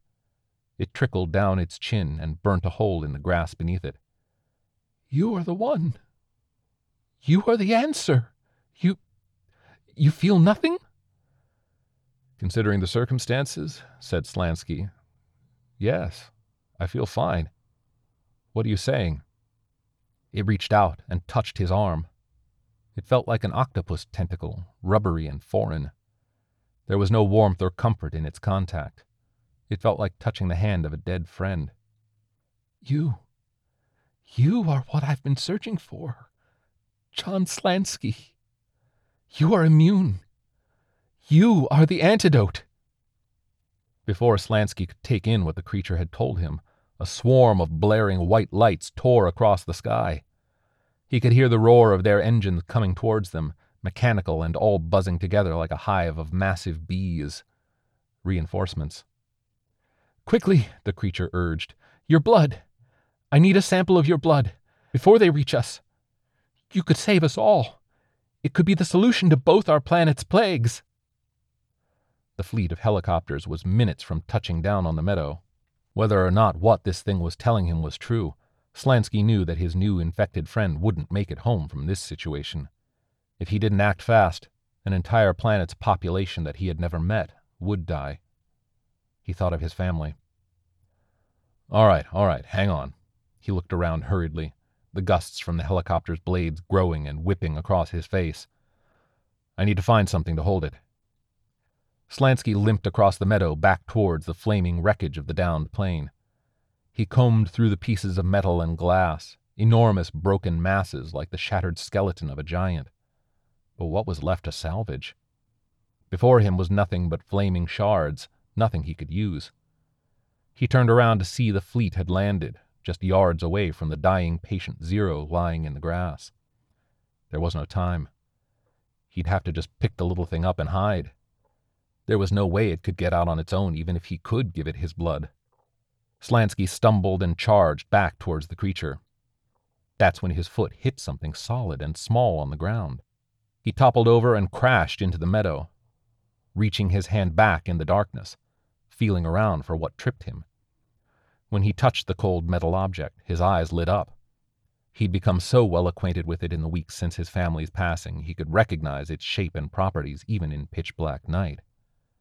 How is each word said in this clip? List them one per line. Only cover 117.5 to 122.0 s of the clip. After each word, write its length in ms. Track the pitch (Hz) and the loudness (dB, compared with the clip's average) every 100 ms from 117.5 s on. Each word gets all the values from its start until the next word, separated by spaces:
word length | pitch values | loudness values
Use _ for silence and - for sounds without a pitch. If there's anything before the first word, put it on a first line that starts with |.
| 92 85 | 0 -4
shards, 640 | - 101 101 76 101 - _ _ | -2 0 0 0 -6 -12 _ _
nothing 280 | - 95 87 | -2 0 0
he 120 | 73 | -6
could 160 | 80 76 | -10 -8
use. 400 | 85 104 78 - _ _ _ _ _ _ _ _ _ _ | -4 -4 -6 -10 _ _ _ _ _ _ _ _ _ _
He 140 | - 127 | -4 2
turned 220 | 131 120 | 4 6
around 280 | 117 117 107 | 6 6 4
to 40 | |
see 260 | 90 - 117 | 0 -2 0
the 120 | 98 | -2
fleet 320 | - 120 104 | -2 -2 -2
had 160 | 95 | -2